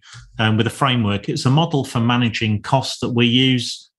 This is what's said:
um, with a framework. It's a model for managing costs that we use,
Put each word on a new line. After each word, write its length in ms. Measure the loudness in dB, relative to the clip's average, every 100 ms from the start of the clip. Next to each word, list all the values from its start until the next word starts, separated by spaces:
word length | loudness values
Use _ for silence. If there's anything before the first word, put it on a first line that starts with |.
| -14 -20 -16 -2
um, 180 | 0 2
with 80 | 0
a 60 |
framework. 580 | 0 0 0 0 -2 -4
It's 160 | -2 2
a 60 |
model 340 | 2 2 -2 -2
for 140 | -2
managing 640 | 0 2 0 0 -2 -2
costs 360 | 0 -2 -2 -6
that 100 | -2
we 160 | 2 2
use, 640 | 4 2 0 -2 -10 -16